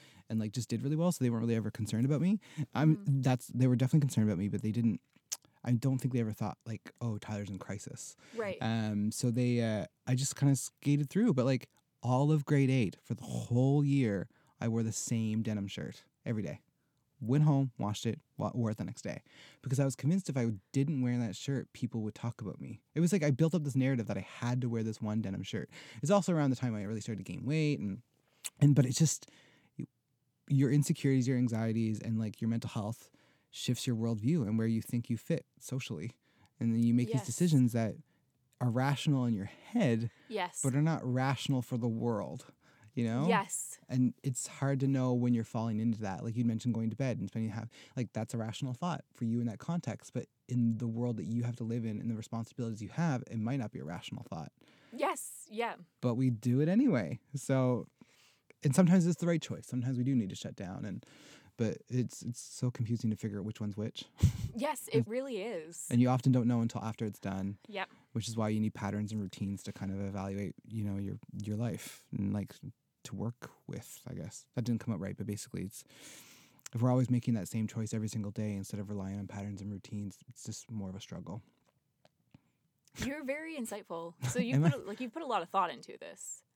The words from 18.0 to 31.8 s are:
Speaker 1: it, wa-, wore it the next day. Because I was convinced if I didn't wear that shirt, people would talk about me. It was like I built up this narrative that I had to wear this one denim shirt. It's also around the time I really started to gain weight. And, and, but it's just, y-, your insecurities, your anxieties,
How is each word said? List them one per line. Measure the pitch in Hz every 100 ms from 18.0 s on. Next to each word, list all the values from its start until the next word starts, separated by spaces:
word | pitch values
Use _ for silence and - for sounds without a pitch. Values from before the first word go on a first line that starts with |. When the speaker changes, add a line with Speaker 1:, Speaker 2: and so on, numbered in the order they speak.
| 117
Speaker 1:
it, | - _ -
wa-, | 104
wore | 123 113
it | -
the | 98
next | -
day. | - - _ - - -
Because | - 127
I |
was | 139
convinced | - 139 190 185
if | 131
I | 117 101 _
didn't | 135 143 147
wear | 123 123
that | 117 -
shirt, | - 135 -
people | - 123 117
would | 107
talk | - 117 -
about | 107 -
me. | 131 113 _
It | -
was | 170
like | 196
I | 151
built | 123 160
up | 175
this | 147 131
narrative | 131 131 101
that | 98
I | 92 -
had | 120 127
to | 123
wear | 113
this | 110 107
one | 110 107
denim | 101 98
shirt. | 98 104 - - - -
It's | 143
also | 202 185
around | 170 143
the | 123
time | 123
I | 110
really | 101 110
started | 104 104 92
to |
gain | 92
weight. | 113 156 151 147
And, | 101 95 - _ _ _ - -
and, | 143
but | 143 127
it's | 127
just, | 156 - - - - _ _ -
y-, | - _ _ _ _ _ -
your | 139 135
insecurities, | 147 - 165 139 135 123
your | 127
anxieties, | 123 113 113 110